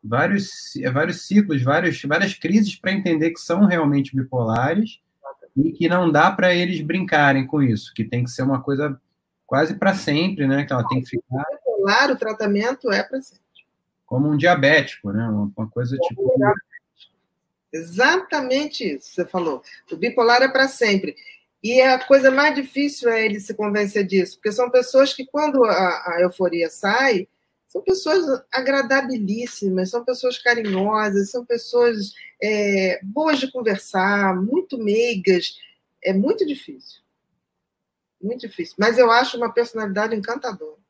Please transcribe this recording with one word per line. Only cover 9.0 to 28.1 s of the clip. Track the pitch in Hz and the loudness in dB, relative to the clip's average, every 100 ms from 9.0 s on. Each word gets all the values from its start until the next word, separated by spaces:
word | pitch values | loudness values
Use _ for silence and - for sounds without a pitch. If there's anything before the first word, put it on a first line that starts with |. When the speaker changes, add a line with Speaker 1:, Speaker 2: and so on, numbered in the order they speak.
| _ _ _ _ _ | _ _ _ _ _
Speaker 1:
quase | 131 156 - | 0 0 0
pra | 196 | 0
sempre, | 190 - 147 185 190 139 | 0 -2 0 0 0 0
né? | 139 139 | 0 0
Que | |
ela | 127 110 | -2 -2
tem | 131 | -2
que | 127 | -4
ficar | 120 - 131 151 571 523 | -8 -6 -8 -6 -6 -4
Speaker 2:
O | 427 | 0
bipolar, | 196 220 277 | 2 2 2
o | 262 | 0
tratamento | 220 214 214 202 226 269 254 | -4 -4 -2 0 -2 -4 -2
é | 202 | -2
pra | 208 269 | -2 -8
sempre. | - _ _ _ _ _ _ _ _ | -10 _ _ _ _ _ _ _ _
Speaker 1:
como | 127 147 | 0 2
um | 147 | 4
diabético, | 170 175 139 156 139 - 101 | 4 4 6 4 2 -8 -6
né? | 101 117 | -4 -2
Uma, | 104 104 - | -2 -4 -6
uma | 110 | -8
coisa | 117 123 131 | -6 -6 -2
Speaker 2:
Como | - | -4
Speaker 1:
tipo | - 392 | -2 0
Speaker 2:
um | 523 | 2
diabético. | - 415 - - _ _ _ _ _ _ _ _ _ | 2 0 -6 -20 _ _ _ _ _ _ _ _ _
Exatamente | 156 165 175 269 359 370 302 254 262 302 - 214 139 | -14 -10 0 2 2 -2 -4 0 -2 -2 -6 -6 -8
isso | - | -10
que | - | -6
você | 170 | -4
falou. | 185 170 131 - - _ | -2 -4 -6 -10 -20 _
O | 160 | -6
bipolar | 220 254 233 240 | -4 2 4 4
é | 262 | 4
pra | 262 269 | 2 0
sempre. | - 226 196 190 - - - _ _ | 2 2 2 -2 -10 -20 -20 _ _
E | 214 254 | 0 4
é | 262 | 6
a | 254 - | 4 6
coisa | 277 262 | 6 6
mais | 262 302 285 | 4 2 0
difícil | 277 269 285 285 240 | -4 -2 -2 0 0
é | 226 220 | 0 0
ele | 202 | -4
se | 196 | -8
convencer | 214 208 208 202 208 190 | -6 -2 -2 0 -2 0
disso, | 196 180 - | 0 0 -4
porque | 214 | -6
são | 208 247 | -2 2
pessoas | 254 247 269 277 | 2 4 4 4
que, | - 262 | 0 -6
quando | 294 302 269 | -2 0 2
a, | 233 175 185 170 180 170 | 2 4 0 -2 -6 0
a | |
euforia | 180 - 180 170 165 | 0 0 -2 -2 -4
sai, | - 196 226 269 208 180 _ _ _ _ | -2 -2 0 2 0 -4 _ _ _ _
são | 370 | -8
pessoas | - 381 302 | -2 -2 2